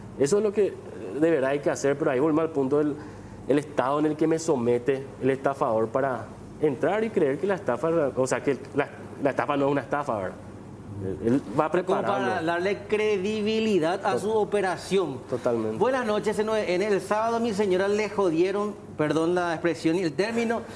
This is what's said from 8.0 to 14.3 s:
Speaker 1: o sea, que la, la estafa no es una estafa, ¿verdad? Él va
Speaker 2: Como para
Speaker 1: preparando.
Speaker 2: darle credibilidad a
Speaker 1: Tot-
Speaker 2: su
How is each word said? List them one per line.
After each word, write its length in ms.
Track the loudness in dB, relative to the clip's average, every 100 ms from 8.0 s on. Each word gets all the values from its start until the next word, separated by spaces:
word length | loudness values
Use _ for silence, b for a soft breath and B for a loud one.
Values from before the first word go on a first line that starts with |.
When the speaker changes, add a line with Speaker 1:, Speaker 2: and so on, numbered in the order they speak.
| 2 0
Speaker 1:
o 100 | 0
sea, 160 | 2
que 160 | 0 -2 -2
la, 140 | -2 -2 -4 -14 -2
la 80 | 0
estafa 260 | 0 0 2
no 80 | 2
es 40 |
una 80 | 0
estafa, 340 | 0 -4 -2 -4
¿verdad? 200 | -4 -8 -14 -16 -16 -16 -12 -8 -6 -2 0
Él 160 | 0 0 0
va 100 | 2
Speaker 2:
Como 140 | 0 0
para 160 | 0 0
Speaker 1:
preparando. 380 | 0 0 0 -2
Speaker 2:
darle 320 | 0 -2 -4 -2
credibilidad 1200 | 0 2 0 0 0 0 2 2 2 2 0 0
a 80 | 0
Speaker 1:
Tot- 40 |
Speaker 2:
su 120 | 0